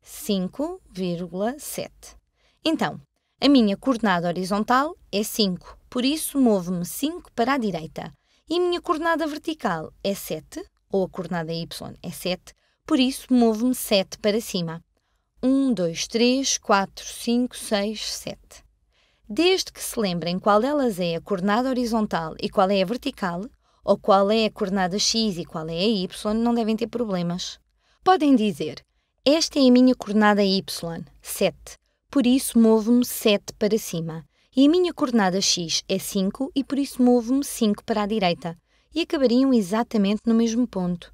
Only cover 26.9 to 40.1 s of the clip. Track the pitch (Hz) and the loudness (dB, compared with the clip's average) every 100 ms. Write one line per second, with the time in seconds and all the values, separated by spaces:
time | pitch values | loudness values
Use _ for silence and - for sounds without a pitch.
26.9 | 233 226 185 175 175 - - _ _ _ | -6 -4 -2 -2 -4 -8 -14 _ _ _
27.9 | _ - 370 294 262 214 143 156 143 _ | _ 2 4 6 4 4 -2 -8 -8 _
28.9 | _ _ _ - 311 - 302 254 247 254 | _ _ _ 2 2 2 4 6 8 6
29.9 | 247 - 208 208 208 196 190 - - - | 2 0 4 4 4 2 0 -4 -10 -8
30.9 | 165 151 _ - - 190 - - - _ | -10 -12 _ -12 -2 -2 -2 -20 -20 _
31.9 | _ _ 285 240 262 - 240 226 220 214 | _ _ 0 2 2 2 4 6 4 4
32.9 | 240 247 - 226 202 - - 208 214 - | 2 2 0 2 2 0 -4 0 0 -4
33.9 | 170 165 160 151 _ _ - 285 349 349 | -6 -6 -10 -14 _ _ 4 4 6 2
34.9 | - 285 233 190 185 196 - 165 - - | 0 0 2 2 2 0 -2 -2 -4 -2
35.9 | 190 - 202 190 - 269 - 262 269 277 | -4 -2 -2 -2 -4 -6 -4 -4 -4 -4
36.9 | - 247 247 226 269 285 - 220 208 - | 2 4 4 2 -2 -2 -2 0 0 -2
37.9 | 214 202 220 185 170 170 170 _ _ _ | -2 0 0 0 0 -6 -12 _ _ _
38.9 | 302 339 330 254 240 269 247 180 214 240 | -6 -2 2 4 4 4 4 2 -2 0
39.9 | 226 196 | 0 2